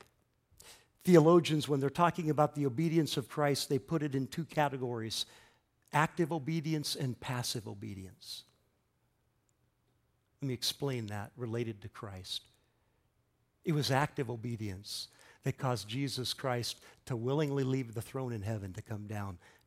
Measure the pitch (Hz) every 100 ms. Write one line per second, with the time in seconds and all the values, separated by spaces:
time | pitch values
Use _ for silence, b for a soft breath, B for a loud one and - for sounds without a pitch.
0 | - _ _ _ _ - b b b _
1 | - 170 151 175 156 151 135 143 135 131
2 | 170 165 156 151 151 147 143 120 165 165
3 | 147 - 117 - 147 139 - 135 - 165
4 | 151 135 127 - 147 - 143 131 123 120
5 | 110 - - b b b _ _ _ 147
6 | 156 - 160 165 135 165 151 156 147 -
7 | 135 113 - 123 120 123 101 104 110 95
8 | 95 - - - - _ _ _ _ _
9 | _ _ _ _ _ _ _ _ _ _
10 | _ _ _ _ 139 123 - - 139 127
11 | 107 104 101 - 123 117 117 107 107 -
12 | 107 95 92 - - _ _ _ _ _
13 | _ _ _ _ _ _ - 151 131 135
14 | 143 - 120 120 120 113 107 95 104 -
15 | - b b b 135 - 135 123 101 123
16 | 139 120 117 - 135 123 117 - b b
17 | - 120 120 143 151 139 131 131 120 113
18 | - 135 131 113 98 110 98 90 - 104
19 | 104 104 101 90 b b